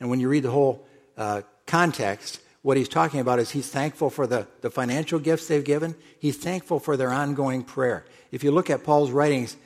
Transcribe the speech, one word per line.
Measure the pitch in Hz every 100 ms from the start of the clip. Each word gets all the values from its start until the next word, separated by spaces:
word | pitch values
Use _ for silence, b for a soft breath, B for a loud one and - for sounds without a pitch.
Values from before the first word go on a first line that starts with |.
And | 123
when | 127
you | 127
read | 147
the | 131
whole, | 139 135 120 - B B -
uh, | 107 104 - _ -
context, | 165 175 - 104 104 - - b b
what | 135 135
he's | 123
talking | 160 165 139
about | 123 123
is | 113
he's | 139 123
thankful | 139 147 - 143
for | - 123
the, | 120 95 -
the | 120
financial | - 123 135 156 165
gifts | 147 160 -
they've | 147
given. | 139 147 165 160 B B
He's | 147 -
thankful | 170 185 - 151
for | - 139
their | 127
ongoing | 127 143 143 135 131
prayer. | 123 139 127 107 - B B
If | 127
you | 143
look | 160 175
at | 139
Paul's | - 147 139
writings, | 135 151 135 113 -